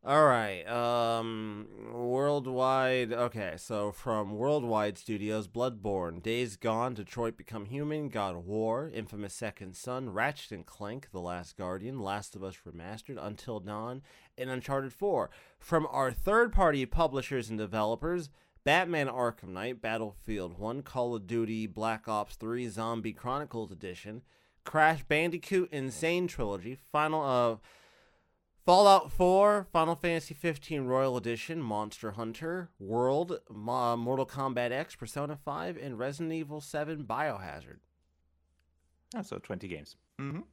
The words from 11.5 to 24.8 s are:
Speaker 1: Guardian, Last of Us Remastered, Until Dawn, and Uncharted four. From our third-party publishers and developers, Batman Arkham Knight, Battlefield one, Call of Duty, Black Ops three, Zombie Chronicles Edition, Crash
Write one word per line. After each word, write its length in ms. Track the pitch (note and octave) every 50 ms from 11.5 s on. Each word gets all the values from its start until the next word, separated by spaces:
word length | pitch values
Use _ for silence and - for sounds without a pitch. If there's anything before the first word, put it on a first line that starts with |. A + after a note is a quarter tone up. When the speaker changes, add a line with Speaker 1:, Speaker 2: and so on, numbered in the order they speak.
| -
Speaker 1:
Guardian, 420 | - F#2+ F2+ F#2 G2 G2 A#2+ C3+ C3+
Last 360 | G#2 G2 G2 G#2 G#2 - -
of 80 | G#2 F#2+
Us 140 | F#2+ F2+ - _ F2
Remastered, 480 | E2+ E2+ E2 F#2 G#2+ G#2+ - - C#3 G#2+
Until 420 | C#2+ G2+ G#2+ - - - A2+ G#2+
Dawn, 420 | F2+ G2+ G#2 G#2+ A2 A#2+ B2+ C3+ C#3 - - - - _ _
and 140 | - B2+ C3
Uncharted 420 | C3 B2+ A#2+ - C#3 C3+ C3+ C3 -
four. 380 | - G3 G3+ F3+ C3 F#2+ - - - - - _ _
From 280 | - - E3+ D#3+ D#3 D3+
our 220 | - C3+ C3+ B2+ A#2+
third-party 720 | - - - G#3 A3+ A#3+ A#3 A3 G#3 F#3+ E3 D3 C#3 C3
publishers 640 | A#2+ - E3 E3+ D#3 C3 C3+ C3 - C#3 C3 A#2 G#2
and 100 | A2+ G#2+
developers, 720 | G#2+ G2 G2 A2 G#2+ G#2+ A#2 A2+ C#3+ D#3+ F3 F3+ D#3+ C#3+ - _ _ _ _ - _
Batman 460 | C#3 D3 F3 F#3 F3 E3+ D#3 C#3+ C3+
Arkham 400 | A#2 B2+ B2 A#2+ A2+ - - F#2
Knight, 320 | F#2 F#2 G2+ A#2+ B2+ A2
Battlefield 760 | - A2+ A2 A2+ A2+ G#2 G2 - - - A2 G#2 F#2 F2 E2+ F2
one, 240 | G#2 A2 A#2+ C#3 C#3
Call 320 | - - B2+ A#2+ A#2+ A#2+
of 120 | A2 G2
Duty, 400 | F2+ A#2 A#2 A2+ G#2+ A2+ A2 A2
Black 400 | G#2+ F2+ A2 G#2+ A2+ A2+ G#2+ A2 -
Ops 280 | A2 G#2 G#2 - -
three, 320 | - - A2 A#2 B2 B2+ A#2
Zombie 460 | F#2+ G#2+ A2+ A2+ A#2 A#2 A2 A2+ G#2
Chronicles 580 | - - A#2+ B2+ C#3+ D3+ C#3+ - A#2 A2 F#2 F#2+
Edition, 480 | D#2+ G2 F#2+ F2+ - - G2+ G#2+ A#2+ - _ _ _ _ _ _ _ _
Crash 380 | - - D#3